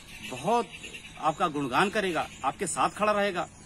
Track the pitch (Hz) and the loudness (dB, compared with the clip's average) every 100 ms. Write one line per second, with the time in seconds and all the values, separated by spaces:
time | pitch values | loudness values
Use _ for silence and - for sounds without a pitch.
0 | - - - 123 156 240 214 - - - | -18 -14 -10 -4 2 2 2 -8 -16 -16
1 | - - 151 156 180 143 139 131 196 220 | -16 -2 -2 2 0 0 0 2 4 2
2 | 190 156 120 - - - 190 - 175 - | 0 0 -4 -4 -4 -2 -4 2 0 2
3 | 214 208 202 175 - - | 2 4 2 0 -6 -10